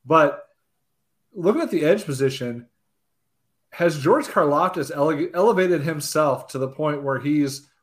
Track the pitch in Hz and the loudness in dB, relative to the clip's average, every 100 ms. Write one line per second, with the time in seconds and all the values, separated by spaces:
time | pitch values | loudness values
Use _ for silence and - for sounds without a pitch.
0 | 123 160 147 - - _ _ _ _ _ | 2 4 4 2 -14 _ _ _ _ _
1 | _ _ _ 202 175 294 311 175 151 208 | _ _ _ -2 0 0 0 0 2 0
2 | 165 131 135 131 123 120 - _ _ _ | 0 -2 -2 -2 -8 -10 -14 _ _ _
3 | _ _ _ _ _ _ _ - 175 151 | _ _ _ _ _ _ _ -2 0 0
4 | 139 277 - - 151 147 180 180 135 147 | 2 2 2 0 2 2 0 -2 -6 0
5 | 151 147 175 175 208 190 185 165 147 151 | 0 0 -4 0 2 4 2 0 -2 -6
6 | 143 156 151 127 - 135 131 131 156 147 | -4 0 0 0 -6 -6 -6 -4 -4 -4
7 | 139 131 135 151 143 135 _ _ | -4 -4 0 0 0 -4 _ _